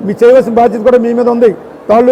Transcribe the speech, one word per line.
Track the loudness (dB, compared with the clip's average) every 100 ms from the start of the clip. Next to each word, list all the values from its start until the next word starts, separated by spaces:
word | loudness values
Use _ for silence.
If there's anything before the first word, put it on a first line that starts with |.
మీ | -8 0
చేయవలసిన | 2 4 0
బాధ్యత | 0 -2 -2
కూడా | -2 0
మీ | 0
మీద | -2 -2
ఉంది. | 0 -2 -2 -12 -10 -2
తాళ్ళు | 0 2